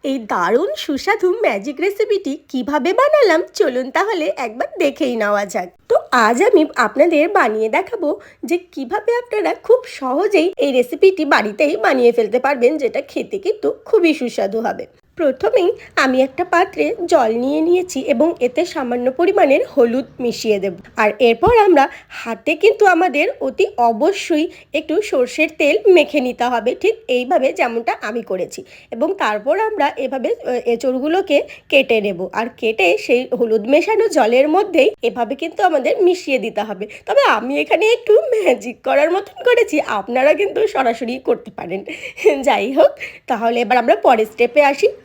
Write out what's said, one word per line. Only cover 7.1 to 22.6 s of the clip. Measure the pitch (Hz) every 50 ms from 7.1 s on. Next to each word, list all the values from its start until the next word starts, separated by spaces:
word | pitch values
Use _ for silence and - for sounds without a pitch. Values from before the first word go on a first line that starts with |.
| 330 285 302 370
বানিয়ে | 403 381 269 226 214 220 220 220
দেখাবো | 214 330 381 - 480 415 339 294 403 - - - _ _ -
যে | 233 339
কিভাবে | 349 359 _ - 294 269 233 370 427 427 466 466
আপনারা | 480 480 480 - 427 359 311 - - -
খুব | - 466 508 -
সহজেই | - - - 269 254 254 302 392 403 415 330 311 381 381
এই | - - 285
রেসিপিটি | 254 254 240 - 339 302 392 381 381 - 311
বাড়িতেই | 277 311 220 208 214 208 - 311 294 339
বানিয়ে | - - 359 285 262 240 240
ফেলতে | - 240 220 202 214 254
পারবেন, | 254 277 294 247 240 254 320
যেটা | 294 277 220 - 269
খেতে | 285 - - 294 - - -
কিন্তু | 196 - 349 440 - - - - - _
খুবই | - - 427 349 320 294
সুস্বাদু | - 254 233 - - 202 196 196 220
হবে। | 233 202 - - - _ _ _ _ _ _
প্রথমেই | - 330 277 262 - - 440 539 453 349 370 466 - - - _
আমি | - 285 262 254 254
একটা | 262 269 - - 359
পাত্রে | 359 - 339 381 381 - - 294 302 466 - 349
জল | 339 349 294 240 220
নিয়ে | 226 233 247 269 294 311
নিয়েছি | 320 339 349 370 359 370 - 269
এবং | 262 - 277 233 302 339 339 -
এতে | 247 247 - 302 349
সামান্য | 349 - 320 269 240 240 247 247 254
পরিমাণের | 254 - 349 370 392 403 349 277 269 339 539
হলুদ | - - 285 240 233 233 262 - - - -
মিশিয়ে | 254 233 - - - 226 208 196
দেব। | 185 196 170 175 - - _
আর | - 220 214 208 -
এরপর | 262 233 233 233 339 427 480
আমরা | 453 415 403 339 285 262 - - - - _
হাতে | - - - 233 226 - _ 294 330
কিন্তু | 311